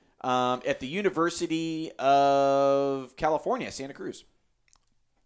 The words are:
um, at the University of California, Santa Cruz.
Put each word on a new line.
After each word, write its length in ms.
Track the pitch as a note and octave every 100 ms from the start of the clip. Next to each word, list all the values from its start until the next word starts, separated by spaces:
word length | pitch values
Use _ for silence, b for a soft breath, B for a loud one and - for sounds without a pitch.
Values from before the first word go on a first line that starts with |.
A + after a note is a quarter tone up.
| _ _
um, 400 | B2+ B2+ B2 B2+ -
at 120 | C#3
the 80 | B2+
University 1040 | F3+ G3+ D#3 E3+ - E3 D#3+ E3 D#3+ D#3+ -
of 1160 | C3+ C#3 C#3 C#3 C#3 C#3 C#3 C#3 C#3 C3+ C3 -
California, 560 | D#3 D3 E3+ B3 D3
Santa 220 | - C3+
Cruz. 300 | - F#3+ - - _ _ _ _ _ _ _ _ _